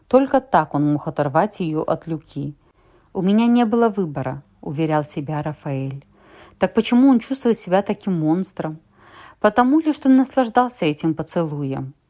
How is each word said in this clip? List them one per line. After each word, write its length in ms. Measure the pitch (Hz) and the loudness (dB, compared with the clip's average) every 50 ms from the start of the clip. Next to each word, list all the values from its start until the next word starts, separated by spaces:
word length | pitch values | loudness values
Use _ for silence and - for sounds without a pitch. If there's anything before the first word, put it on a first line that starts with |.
| _ - | _ 2
Только 320 | - 262 269 262 - 269 | 2 2 4 2 0 0
так 340 | 269 - - 170 156 - - | 0 2 2 2 2 0 0
он 160 | 143 147 147 | 0 0 0
мог 160 | 147 147 - | 0 0 -4
оторвать 540 | 160 151 - 143 147 131 160 190 214 - - | -4 -4 -2 -2 0 0 0 0 0 -2 -6
ее 200 | 185 160 151 156 | -6 -4 -4 -2
от 260 | - - 160 156 - | -2 -2 -4 -4 -6
Люки. 480 | 160 165 151 - - - 143 143 143 147 - _ _ _ _ _ _ _ _ _ _ - | -8 -10 -10 -10 -12 -12 -10 -10 -10 -12 -16 _ _ _ _ _ _ _ _ _ _ -8
«У 80 | 190 | -4
меня 260 | 170 190 202 220 233 | 0 2 2 2 2
не 160 | 240 240 240 240 | 4 2 2 2
было 240 | 214 240 233 233 | 2 2 2 2
выбора», 560 | 226 196 208 185 160 139 135 127 131 131 139 - _ _ _ | 0 0 -2 -4 -4 -6 -6 -6 -6 -8 -10 -14 _ _ _
уверял 460 | - - 147 143 160 156 156 151 147 | -12 -8 -4 -4 -2 0 0 -2 -2
себя 360 | - - 165 143 143 151 147 | -4 -8 -10 -8 -6 -6 -6
Рафаэль. 640 | 151 156 147 - - 151 139 135 135 135 135 139 - _ _ _ _ _ - - - - _ | -6 -8 -10 -10 -8 -8 -6 -6 -6 -8 -10 -12 -16 _ _ _ _ _ -20 -20 -20 -20 _
Так 160 | _ 190 185 - | _ -2 0 0
почему 340 | 226 214 - 240 240 262 277 | -2 0 2 4 6 6 6
он 100 | 262 233 | 6 4
чувствует 380 | - - 262 262 - 240 214 | 2 -2 -6 -2 0 0 0
себя 240 | - - 175 180 196 | 0 -2 0 0 0
таким 380 | 202 - 202 - - 202 185 165 | 0 -2 -6 -4 -4 -2 -2 0
монстром? 600 | 156 151 160 185 190 - - - 165 156 156 156 _ _ _ _ _ - - - - - - _ | 0 0 0 0 -2 -6 -8 -8 -8 -8 -10 -12 _ _ _ _ _ -20 -20 -20 -20 -20 -6 _
Потому 400 | - 214 208 240 247 254 285 320 | 0 2 2 2 2 4 2 2
ли, 140 | 320 311 285 | 2 0 -2
что 160 | - - 269 | 0 2 4
наслаждался 760 | 262 262 262 262 - 269 240 226 214 247 247 247 - - 180 | 4 6 4 2 0 0 0 2 2 0 0 0 -2 -2 -2
этим 280 | 156 147 - - 160 156 | -2 -2 -2 -2 -2 -2
поцелуем? 800 | 151 156 - - 180 165 151 147 143 143 135 135 135 135 131 - _ _ _ | -4 -6 -6 -4 -4 -4 -4 -4 -6 -6 -6 -6 -8 -8 -10 -14 _ _ _